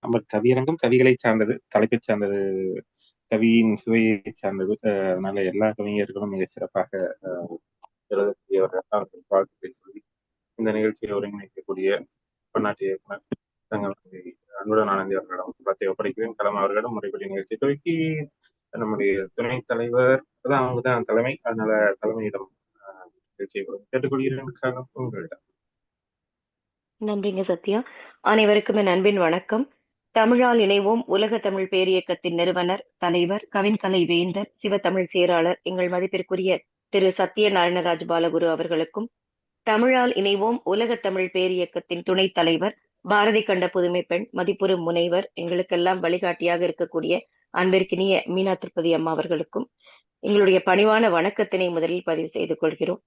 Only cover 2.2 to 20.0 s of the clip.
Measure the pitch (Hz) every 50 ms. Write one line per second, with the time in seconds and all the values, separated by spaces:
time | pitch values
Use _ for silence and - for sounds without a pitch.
2.2 | 104 98 101 101 98 98 95 95 95 95 90 - - _ _ _ _ _ _ _
3.2 | _ _ 113 110 113 113 113 117 113 113 107 104 - 117 113 113 113 110 107 101
4.2 | 98 107 - _ - 98 98 95 95 95 107 - - 110 101 98 98 95 92 92
5.2 | 95 98 98 101 98 92 90 98 107 107 104 - 104 104 104 104 101 98 95 98
6.2 | 104 104 98 95 92 - _ - - 92 _ 95 92 - - 95 92 87 - _
7.2 | - 92 90 87 85 85 85 82 _ _ _ _ _ - _ _ _ _ 104 98
8.2 | 101 101 98 _ _ _ 98 95 95 95 - 92 - _ - 104 98 - _ 87
9.2 | 87 _ 101 95 98 - _ _ - - - _ _ 381 - - _ _ _ _
10.2 | _ _ _ _ _ _ _ - 113 110 107 107 110 107 107 _ - 104 101 101
11.2 | 101 101 101 101 98 95 _ - - - 98 92 92 95 101 - - _ _ _
12.2 | _ _ _ _ _ _ _ 113 107 104 101 _ 98 95 95 95 _ _ 101 101
13.2 | _ _ - _ _ _ _ _ _ _ 110 104 104 98 98 _ _ 92 92 92
14.2 | 90 90 - _ _ _ 104 101 98 107 107 110 107 101 98 98 95 95 98 95
15.2 | 92 - 92 92 92 92 90 _ _ 98 95 _ 104 98 95 - 87 - 98 -
16.2 | 113 117 113 _ 104 101 104 101 98 98 101 104 113 120 117 107 101 - - -
17.2 | 202 196 196 196 190 _ 220 214 - 139 143 143 _ 175 165 165 160 160 156 156
18.2 | 147 147 _ _ _ _ _ _ _ _ - 113 113 110 107 98 101 98 95 98
19.2 | 95 92 _ - 120 117 127 127 - _ 120 113 117 120 120 127